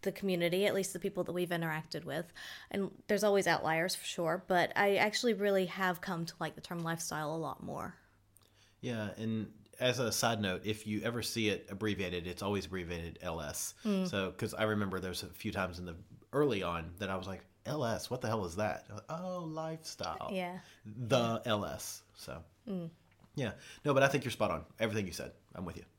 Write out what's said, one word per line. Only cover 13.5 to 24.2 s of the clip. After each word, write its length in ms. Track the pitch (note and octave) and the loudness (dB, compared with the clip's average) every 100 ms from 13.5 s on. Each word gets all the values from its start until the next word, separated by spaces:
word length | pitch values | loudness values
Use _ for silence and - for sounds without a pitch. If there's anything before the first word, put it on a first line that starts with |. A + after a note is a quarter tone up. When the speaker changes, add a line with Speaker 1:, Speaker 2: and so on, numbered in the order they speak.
| - - - | -6 -8 -6
Speaker 1:
Mm. 240 | G#3+ G3 F#3 | -2 0 0
Speaker 2:
So, 220 | G#2+ F#2+ | 0 -2
'cause 200 | - A2 | -2 -4
I 100 | - | 0
remember 360 | A2 G#2+ G2+ F#2 | 2 2 2 -2
there's 220 | F#2 F2 | -4 -6
a 60 | - | -8
few 240 | - A2 | -8 -4
times 260 | G2 F#2 F2 | 0 -2 -2
in 80 | F2+ | -8
the 100 | E2+ G#2 - - | -10 -14 -20 -4
early 300 | C#3 D3 G#2 | 2 4 2
on 300 | F2 E2+ E2 E2+ | 0 -2 -4 -4
that 100 | G2 | -2
I 60 | F#2+ | -2
was 100 | F#2 | -4
like, 180 | F#2 - _ - | -8 -12 _ -6
"L 180 | D3+ | -2
S, 260 | B2 G2+ - | 0 0 -2
what 100 | A#2+ | -4
the 80 | A#2 | 0
hell 160 | A2 | 0
is 120 | F2+ E2+ | -2 0
that?" 300 | G#2+ C2+ - G#2 - | -2 -2 -8 -16 -8
"Oh, 320 | D#3+ F#3 F3+ E3 | -8 -6 -6 -6
lifestyle." 800 | D#3 D#3+ D#3+ D#3+ - - - - | -6 -6 -6 -10 -8 -6 -4 -4
Speaker 1:
Yeah. 280 | F#3+ F3+ F3+ - - | -4 -4 -6 -12 -18
Speaker 2:
The 560 | A2 G#2+ A#2 C3 A#2 A2+ | -14 -8 2 4 4 0
Speaker 1:
Yeah. 60 | B2 | 2
Speaker 2:
L 140 | G#2+ | 0
S. 380 | F#2 C#2 - - - | 0 -6 -8 -10 -16
So, 300 | - - C#2+ - _ - | -18 -12 -12 -12 _ -8
Speaker 1:
Mm. 220 | F#3+ E3+ E3 _ _ - | -6 -6 -12 _ _ -12
Speaker 2:
yeah. 180 | - A#2+ - - - | -4 -4 -4 -14 -6
No, 100 | D3 | 4
but 80 | C3+ | 6
I 60 | C#3 | 8
think 160 | C#3 | 6